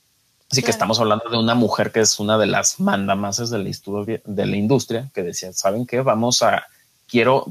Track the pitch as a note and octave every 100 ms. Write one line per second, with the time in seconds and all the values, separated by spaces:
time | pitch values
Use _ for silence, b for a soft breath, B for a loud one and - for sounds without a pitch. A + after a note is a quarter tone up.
0 | _ _ _ _ _ B2+ B2 A2 G2+ A2+
1 | A2 G#2+ A2+ A#2 A2+ A#2+ G#2+ - G#2 A2+
2 | G#2+ - G#2 A2 G2+ G2 F#2+ - F#3+ C#3
3 | G2 G2 G2+ G#2+ A#2 A2+ G2 F#2+ - G2+
4 | G#2 G#2+ - G2 G2 G2+ G#2+ C3+ - A2+
5 | C3+ - F2 - F#2 - G2 G#2 B2 A#2+
6 | C3 A2 A#2+ A#2+ A2+ G2 - b b _
7 | _ A#2+ A#2 C3+ -